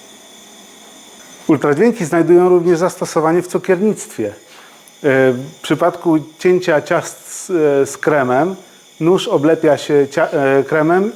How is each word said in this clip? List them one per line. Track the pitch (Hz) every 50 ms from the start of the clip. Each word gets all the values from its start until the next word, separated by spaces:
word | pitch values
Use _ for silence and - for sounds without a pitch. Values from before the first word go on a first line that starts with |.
| - - - - - - - - - - - - - - - - - - - - - - - - - - - - -
Ultradźwięki | - 156 131 - 147 143 151 220 240 226 - 170
znajdują | 139 165 170 160 156 175 175 180 185
również | 180 175 165 180 175
zastosowanie | 156 180 170 - - 175 - - 165 151 160 170 180
w | 175
cukiernictwie. | 180 - 170 - - 185 175 208 214 - - - - - - 110
E, | 104 101 - - - - - - - - - - - - _ - 143 131 131 131 131
w | 123 123 135 151 - -
przypadku | - - 160 - 170 175 175 - - 175 156 156 143 - - -
cięcia | - 180 180 180 180 175 156 147
ciast | 143 - 175 151 135 - - - - -
z, | - - - -
e, | 185 165 151 147 139 139 135
z | 135 -
kremem, | - - 160 151 143 131 127 123 135 160 190 190 - - - - - _ _ _ -
nóż | 156 165 190 185 -
oblepia | 240 196 147 139 160 165 160 165 151 139
się | - - - 151 143 139 139
cia-, | - 165 160 -
e, | 170 151 139 135 135 139 131
kremem | - 156 156 151 160 175 185 196 226 226